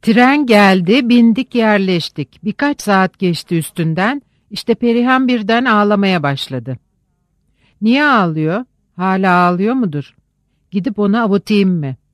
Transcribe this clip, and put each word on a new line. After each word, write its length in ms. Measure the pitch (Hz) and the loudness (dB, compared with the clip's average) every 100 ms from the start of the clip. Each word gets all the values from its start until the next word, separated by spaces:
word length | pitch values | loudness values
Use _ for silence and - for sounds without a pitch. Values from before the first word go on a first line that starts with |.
Tren 440 | - 226 247 285 269 | 0 2 4 2 2
geldi, 640 | 208 202 190 170 240 240 | 4 4 2 2 0 4
bindik, 460 | 240 233 226 262 | 4 4 2 -2
yerleştik. 880 | 247 220 208 190 175 - - 143 _ | -2 0 0 0 -2 -4 -10 -12 _
Birkaç 380 | 202 - 285 285 | -10 -4 -4 -4
saat 360 | - 196 185 _ | -2 0 0 _
geçti 400 | 180 165 - 170 | -4 -4 -4 -4
üstünden. 640 | 156 - 160 160 202 285 _ _ _ | -4 -6 -4 -2 -2 -4 _ _ _
İşte 240 | 202 - | -14 -6
Perihan 540 | 226 240 233 240 262 262 | -2 0 0 0 0 0
birden 360 | 247 208 226 | -2 0 -2
ağlamaya 580 | 254 214 208 208 196 180 | 0 0 2 2 0 0
başladı. 540 | 143 139 - 131 117 123 _ _ _ _ _ _ _ _ _ _ | -2 -4 -6 -10 -8 -12 _ _ _ _ _ _ _ _ _ _
"Niye 220 | 214 262 | -2 0
ağlıyor? 600 | 294 247 180 156 156 185 254 _ _ - | 2 2 0 -2 -2 -4 -8 _ _ -6
Hala 380 | 185 190 190 | -2 0 2
ağlıyor 400 | 180 180 180 202 | 2 2 0 -2
mudur? 420 | 262 214 147 131 _ _ _ _ _ _ | -2 -4 -6 -10 _ _ _ _ _ _
Gidip 280 | 202 185 208 | -6 -6 -2
onu 240 | 202 220 | 0 0
avutayım 580 | 226 196 - 208 190 175 | 0 -2 0 2 2 0
mı?" 140 | 143 131 _ | -4 -10 _